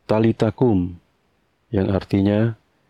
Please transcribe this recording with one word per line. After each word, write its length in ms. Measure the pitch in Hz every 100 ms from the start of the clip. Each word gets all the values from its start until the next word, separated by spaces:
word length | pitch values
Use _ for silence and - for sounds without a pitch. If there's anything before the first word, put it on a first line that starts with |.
"Talita 480 | - 107 113 113 110
kum," 480 | - 127 98 90 87 _ _ _ _ _ _ _
yang 160 | 101 98
artinya, 680 | 95 - 101 98 104 113 110 _ _